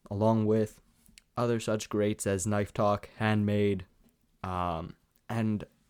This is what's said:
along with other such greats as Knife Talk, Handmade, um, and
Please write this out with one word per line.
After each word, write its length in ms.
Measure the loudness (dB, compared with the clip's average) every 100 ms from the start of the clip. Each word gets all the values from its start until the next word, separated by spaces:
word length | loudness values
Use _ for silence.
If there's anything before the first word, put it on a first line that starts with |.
| -8
along 340 | 0 4 4 4
with 340 | 2 2 -4 _ _ _ -20 _ -4
other 240 | 0 0
such 300 | 0 -4 -2
greats 360 | 0 0 0 -2
as 220 | -2 0
Knife 260 | -2 -2
Talk, 360 | 0 0 0 -4 -4
Handmade, 680 | 0 0 0 2 0 0 -6 _ _ _ _ _
um, 520 | -8 -4 -4 -4 -8 -14 _ _ -8
and 340 | -2 0 -2 -6 _